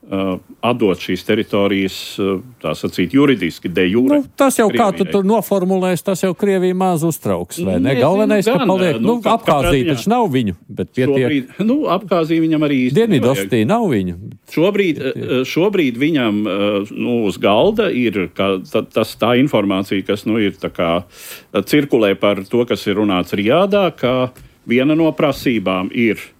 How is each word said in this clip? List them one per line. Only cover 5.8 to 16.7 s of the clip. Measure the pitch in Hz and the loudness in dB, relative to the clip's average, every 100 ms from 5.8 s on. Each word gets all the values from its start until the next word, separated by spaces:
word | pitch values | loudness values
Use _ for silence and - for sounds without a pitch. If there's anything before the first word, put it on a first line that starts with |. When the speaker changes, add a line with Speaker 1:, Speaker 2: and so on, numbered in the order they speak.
| 185 175 | 0 -2
Speaker 2:
tas | - 185 | -2 -2
jau | 190 | -2
Krievija | 170 202 190 185 185 | 0 0 2 0 0
maz | 185 170 | 0 0
uztrauks, | 165 156 110 90 90 - | 0 -2 -4 -4 -4 -6
vai | 175 - | -2 0
ne? | - | 0
Speaker 1:
Nezinu | - | 2
Speaker 2:
Galvenais, | 151 196 214 208 202 | 2 2 2 2 2
ka | 240 | 2
Speaker 1:
gan, | 214 | 2
Speaker 2:
paliek, | 185 185 120 | 2 0 0
Speaker 1:
nu, | 139 | 0
Speaker 2:
nu, | 240 | 0
Speaker 1:
ka-, | 214 226 | 0 0
Speaker 2:
Abhāzija | - 151 | 2 2
Speaker 1:
katrā | 170 | 2
ziņā | 147 143 135 | 2 2 -2
Speaker 2:
taču | 196 | 0
nav | 240 220 | 0 2
viņu, | 131 107 85 _ | 0 -2 -6 _
bet | - 95 | -8 -6
pietiek. | - 127 | -2 0
Speaker 1:
Šobrīd, | 135 123 143 123 - | 2 0 -2 -4 -4
nu, | 214 277 - | 0 0 0
Abhāzija | 180 196 185 156 165 | -2 0 -2 2 0
viņam | 160 151 151 | 2 2 2
arī | 139 | 2
īsti | 127 143 | 2 2
Speaker 2:
Dienvidostī | 226 160 113 135 98 123 | 2 2 2 0 0 0
Speaker 1:
nevajag. | 107 | 2
Speaker 2:
nav | 220 214 | 2 0
viņu. | 110 92 87 107 - _ | 0 -2 -6 -12 -18 _
Speaker 1:
Šobrīd, | - 180 202 190 139 | 0 0 2 0 0
Speaker 2:
Pietiek. | 131 120 | -4 -6
Speaker 1:
ā, | 117 127 131 | -4 -2 -2
šobrīd | - 190 196 143 117 | 0 0 2 0 0
viņam, | 147 156 117 104 | 0 0 0 0
ā, | 104 95 101 | -2 -2 0